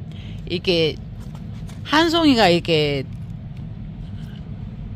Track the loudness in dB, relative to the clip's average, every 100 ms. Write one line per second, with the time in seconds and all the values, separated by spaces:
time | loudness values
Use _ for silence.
0 | -12 -10 -10 -10 -6 -2 2 4 2 0
1 | -8 -10 -12 -10 -10 -10 -10 -10 2 4
2 | 6 6 6 8 8 6 4 2 4 0
3 | -4 -8 -10 -10 -12 -12 -12 -10 -12 -10
4 | -10 -10 -10 -10 -10 -10 -10 -10 -10